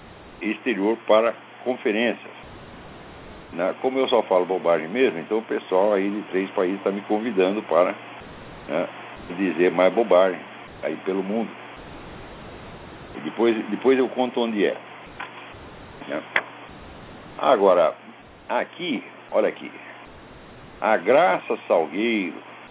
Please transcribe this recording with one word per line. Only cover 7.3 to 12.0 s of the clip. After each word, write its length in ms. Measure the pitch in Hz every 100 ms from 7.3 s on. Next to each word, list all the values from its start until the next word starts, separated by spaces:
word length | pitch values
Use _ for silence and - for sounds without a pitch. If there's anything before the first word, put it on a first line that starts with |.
| 95 92 107
para, 320 | 101 82 92 104 - - - - - - -
né, 200 | 78 - - - - - 87
dizer 340 | 95 78 90
mais 220 | 85 92
bobagem 480 | 92 110 90 95 82 - - - -
aí 140 | 73 78
pelo 180 | 95 95
mundo. 280 | 95 113 104 - - - - -